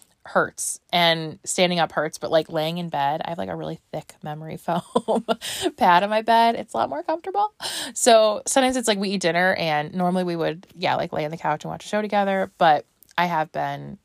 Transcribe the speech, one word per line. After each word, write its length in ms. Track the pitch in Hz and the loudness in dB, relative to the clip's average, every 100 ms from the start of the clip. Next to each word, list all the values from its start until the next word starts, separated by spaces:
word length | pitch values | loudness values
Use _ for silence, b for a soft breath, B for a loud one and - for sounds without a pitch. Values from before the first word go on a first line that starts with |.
| b _ | b _
hurts 560 | - 190 160 - - - _ | -4 -2 -2 -4 -8 -8 _
and 460 | 175 170 165 160 147 | 2 2 2 -2 -10
standing 360 | - - 180 175 | -6 0 2 2
up 120 | 156 | 0
hurts, 280 | - 156 - | 0 -4 -4
but, 100 | 151 | 0
like, 220 | 160 156 | 2 2
laying 260 | 165 156 175 | -2 -2 -4
in 120 | 170 | -6
bed, 320 | 160 139 160 - | -2 -2 -2 -4
I 40 | |
have, 100 | 170 | -6
like, 100 | 190 | -6
a 60 | 165 | -6
really 240 | 156 160 _ | -8 -10 _
thick 220 | 160 - - | -12 -12 -14
memory 360 | 156 151 160 160 | -12 -12 -12 -10
<laughs> 0 | |
foam 680 | - 170 - 233 - - - 226 B B 370 - | -4 -4 -2 -4 -2 -2 -2 -6 B B -4 2
pad 260 | 208 175 | 6 6
on 80 | 202 | 4
my 100 | 214 | 0
bed. 340 | 226 226 233 233 | 2 4 4 2
It's 200 | 214 226 | -4 -2
a 20 | |
lot 120 | 226 | -2
more 120 | 277 | -2
comfortable." 520 | 349 330 370 392 415 - B B B 240 | -4 -4 -4 -2 -2 -4 B B B 0
So 480 | - 226 214 208 - | 6 6 6 2 -2
sometimes 320 | - 262 254 | 2 2 0
it's 100 | 233 | 0
like 120 | 202 | 0
we 100 | 196 | 0
eat 120 | 196 | -2
dinner 340 | 175 170 185 190 | 0 2 2 2
and 400 | 170 151 151 185 | 0 -2 -2 -2
normally 280 | 180 185 | 0 0
we 120 | 180 170 | -2 -2
would, 320 | 156 160 - 170 | -2 -4 -10 -6
yeah, 180 | 170 | -2
like, 180 | 131 165 | 0 -2
lay 140 | 165 151 | -4 -6
on 60 | |
the 60 | 165 | -4
couch 260 | 156 151 | -4 -4
and 80 | 165 | -6
watch 140 | 165 - | -12 -6
a 20 | |
show 160 | 214 | -4
together, 480 | 214 202 196 190 190 - | -2 0 0 0 -4 2
but 260 | 175 147 - _ _ - | 4 4 0 _ _ -4
I 80 | 175 | -2
have 260 | 165 156 | 0 -2
been 460 | 151 143 143 143 139 | -4 -6 -8 -12 -16